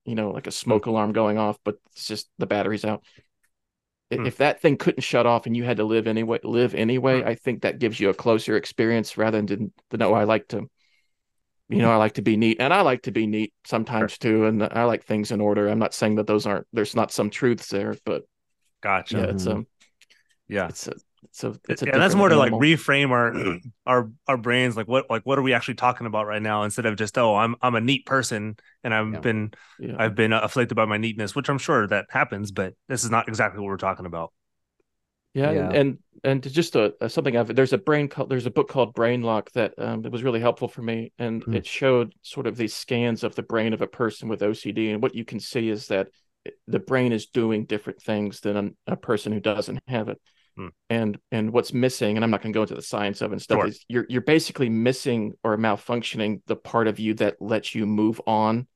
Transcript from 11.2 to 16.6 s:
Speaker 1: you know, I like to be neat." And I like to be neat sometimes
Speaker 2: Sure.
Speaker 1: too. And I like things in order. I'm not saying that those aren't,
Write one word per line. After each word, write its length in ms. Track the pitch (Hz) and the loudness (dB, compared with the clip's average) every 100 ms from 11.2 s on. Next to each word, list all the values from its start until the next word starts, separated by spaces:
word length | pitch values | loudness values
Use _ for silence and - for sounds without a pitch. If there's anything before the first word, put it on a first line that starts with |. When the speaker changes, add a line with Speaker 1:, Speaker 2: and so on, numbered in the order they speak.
| _ _ _ _ - | _ _ _ _ -4
Speaker 1:
you 100 | 110 | 2
know, 140 | 117 | 6
I 40 | 113 | 6
like 180 | 107 | 4
to 80 | - | 2
be 140 | 107 107 | 2 4
neat." 200 | 113 113 | 4 4
And 160 | 131 | 4
I 60 | 185 | 4
like 220 | 170 127 | 4 2
to 100 | - | -2
be 160 | 107 107 | -2 0
neat 240 | 107 110 - | 0 -2 -8
sometimes 480 | - 113 110 113 107 | -4 -4 -2 -2 -2
Speaker 2:
Sure. 60 | - 120 | -2 2
Speaker 1:
too. 120 | 110 110 | 4 4
And 180 | 110 | 2
I 180 | 104 113 | 0 2
like 200 | 120 113 | 2 0
things 260 | - 107 104 | -2 -4 -2
in 100 | 104 | 0
order. 280 | 104 104 104 | 2 2 2
I'm 100 | 110 | 2
not 160 | 110 | 0
saying 220 | - 113 107 | 0 2 2
that 100 | 107 | 2
those 180 | 107 | 0
aren't, 220 | 107 98 | 0 -2